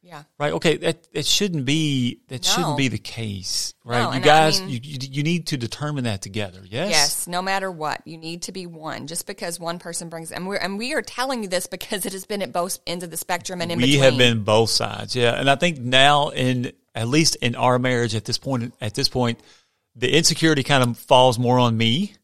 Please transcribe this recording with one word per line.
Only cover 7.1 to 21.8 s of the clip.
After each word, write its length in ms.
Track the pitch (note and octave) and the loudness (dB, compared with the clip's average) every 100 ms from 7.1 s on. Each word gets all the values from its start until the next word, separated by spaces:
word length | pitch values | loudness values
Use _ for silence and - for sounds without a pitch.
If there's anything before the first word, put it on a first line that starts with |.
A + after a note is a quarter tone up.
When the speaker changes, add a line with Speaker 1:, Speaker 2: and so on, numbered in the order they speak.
| - - | -2 -6
Speaker 1:
No 160 | F3 | -4
matter 260 | F#3+ G3 F#3+ | -2 -2 -4
what, 320 | E3+ D3+ - - | -6 -6 -6 -10
you 100 | D#3+ | -12
need 240 | D#3+ E3+ | -10 -10
to 80 | - | -10
be 140 | F#3+ F3 | -12 -14
one. 400 | E3 D#3 - C#3+ | -12 -10 -10 -10
Just 220 | E3+ - | -10 -10
because 320 | G3 G3 F3 | -10 -8 -8
one 180 | E3 E3+ | -8 -8
person 320 | F3 E3 E3+ | -8 -10 -10
brings, 220 | E3 E3 | -12 -12
and 160 | - F#3 | -10 -6
we're, 80 | G3+ | -6
and 240 | F3+ G3 | -4 -6
we 140 | A#3+ D4 | -4 -4
are 80 | |
telling 400 | - - C4 B3+ | -6 -4 -2 -2
you 40 | G3+ | -2
this 180 | F3+ - | -4 -4
because 400 | F#3 - G#3 G3+ | -10 -6 -6 -6
it 60 | |
has 120 | F#3+ - | -8 -8
been 160 | G#3 | -6
at 100 | F#3+ | -4
both 280 | F3+ F3+ - - | -4 -4 -6 -6
ends 160 | F3 | -8
of 80 | F3 | -8
the 60 | D#3+ | -10
spectrum 440 | - F3 - F3+ | -4 -4 -4 -6
and 100 | E3+ | -4
in 60 | E3+ | 0
Speaker 2:
We 60 | B2+ | 4
Speaker 1:
between. 160 | C#3+ | 6
Speaker 2:
have 140 | C3+ B2 | 6 6
been 260 | A#2+ A2+ | 4 4
both 280 | G#2 A2 A2+ | 4 4 4
sides. 440 | - A2 G#2 G#2+ B2 | 0 -2 -8 -6 0
Yeah. 240 | A#2+ B2+ | 0 2
And 80 | C#3 | 2
I 80 | C#3 | 2
think 200 | F3 D3 | 2 -2
now 500 | A#2+ C3 C#3 D3 D3 | 2 6 6 6 2
in, 420 | D3 B2+ B2+ B2 - _ B2 | 0 0 0 -4 -10 _ -6
at 120 | A#2 | 0
least 280 | D3+ D#3+ - | 2 2 2
in 180 | B2 A#2+ | -4 2
our 220 | B2 B2+ | 2 4
marriage 380 | B2+ B2 A#2 A2 | 2 0 0 -2
at 100 | - | -4
this 140 | A#2+ | -6
point, 340 | C3+ C3 A#2 _ | -2 -4 -4 _
at 140 | A2+ - | -6 -4
this 140 | C3+ | -2
point, 300 | C3 A#2+ A2+ _ _ _ _ _ A#2+ | 0 -2 -2 _ _ _ _ _ -4
the 160 | A#2 - | 2 4
insecurity 460 | E3 D#3 E3 D3+ | 4 2 2 2
kind 180 | B2+ C#3+ B2 | 4 4 4
of 80 | A#2 | 0
falls 400 | - C3 B2+ A#2 | 4 6 6 4
more 220 | B2 B2 | 2 4
on 180 | B2 | 4
me. 360 | A2+ | 4